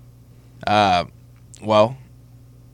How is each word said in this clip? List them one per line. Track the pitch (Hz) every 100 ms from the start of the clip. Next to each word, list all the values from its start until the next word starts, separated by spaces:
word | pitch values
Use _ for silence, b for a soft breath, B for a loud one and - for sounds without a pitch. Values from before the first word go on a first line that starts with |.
| - - - - - - -
Uh, | 104 101 90 82 - - - - -
well, | 104 107 110 131 - - - - - - -